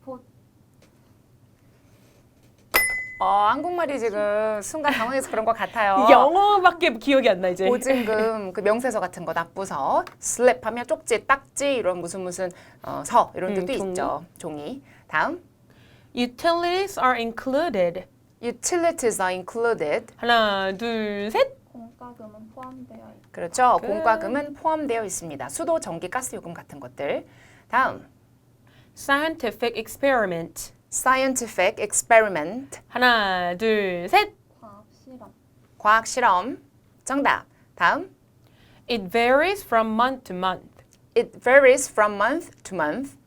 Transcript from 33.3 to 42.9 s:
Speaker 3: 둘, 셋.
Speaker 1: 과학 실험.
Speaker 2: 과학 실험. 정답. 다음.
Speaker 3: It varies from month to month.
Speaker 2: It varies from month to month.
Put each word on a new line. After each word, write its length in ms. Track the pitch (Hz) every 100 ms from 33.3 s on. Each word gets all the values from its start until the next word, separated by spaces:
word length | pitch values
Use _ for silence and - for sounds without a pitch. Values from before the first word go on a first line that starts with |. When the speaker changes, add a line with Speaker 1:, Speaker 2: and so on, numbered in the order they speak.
| 185 175 180
Speaker 3:
둘, 520 | 220 214 196 180 180
셋. 240 | 370 415 - _ _
Speaker 1:
과학 240 | 220 202 -
실험. 420 | _ - 254 208 _ _ _ _ _
Speaker 2:
과학 280 | 208 220 220
실험. 540 | - 240 180 214 339 _ _ _ _ -
정답. 400 | 269 247 123 - _ _ -
다음. 380 | 175 240 381 _ _ _ _ _ _ - -
Speaker 3:
It 160 | 240 190
varies 540 | 233 240 269 339 392
from 300 | - 226 220
month 320 | 220 247 262 -
to 100 | 180
month. 320 | 185 180 - - _ _ _ -
Speaker 2:
It 240 | 190 -
varies 500 | 240 269 269 269 277
from 260 | - 208 202
month 360 | 214 311 349 -
to 120 | - 185
month. 400 | 151